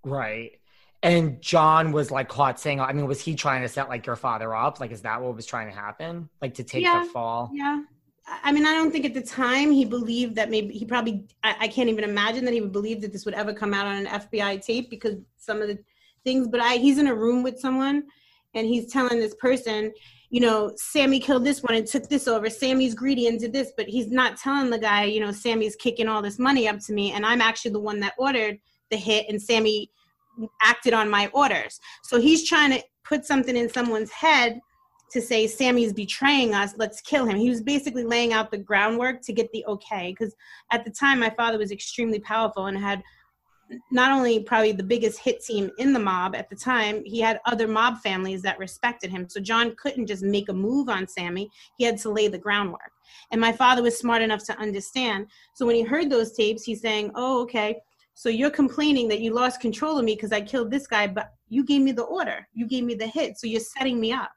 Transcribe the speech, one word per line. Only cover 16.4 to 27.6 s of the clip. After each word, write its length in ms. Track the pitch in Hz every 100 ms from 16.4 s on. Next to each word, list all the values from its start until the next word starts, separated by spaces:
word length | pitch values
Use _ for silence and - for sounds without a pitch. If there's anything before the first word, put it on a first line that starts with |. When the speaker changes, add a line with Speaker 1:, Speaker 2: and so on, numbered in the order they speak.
| 240
Speaker 2:
but 120 | 240
I, 160 | 233 247
he's 220 | 269 277
in 80 | 285
a 80 |
room 280 | 226 226 247
with 160 | 254 254
someone 460 | 269 262 269 285 285 _ _ _ _
and 120 | 226 226
he's 260 | 240 226
telling 280 | 269 247 240
this 140 | 214
person, 580 | 214 254 262 233 214 214 214 - _ _
you 100 | 240
know, 320 | 240 220 208 -
"Sammy 440 | - 302 269 269
killed 240 | 247 262
this 180 | 247 285
one 140 | 247 226
and 100 | 220
took 220 | 277 277
this 180 | 285 254
over. 220 | 226 214
Sammy's 440 | 220 262 262 262
greedy 320 | 220 262 262 233
and 120 | 233
did 140 | 226
this," 200 | 262 254 -
but 120 | 202
he's 220 | 226 208
not 260 | 254 247 -
telling 340 | 269 277 262
the 80 | 226
guy, 260 | 214 202
you 160 | 208 214
know, 120 | 208
"Sammy's 440 | 208 240 226 214 208
kicking 320 | 247 233 220
all 140 | 214
this 160 | 208 208
money 280 | 254 269 220
up 100 | 208
to 120 | -
me 200 | 208 202
and 120 | 202
I'm 160 | 208 240
actually 320 | 226 220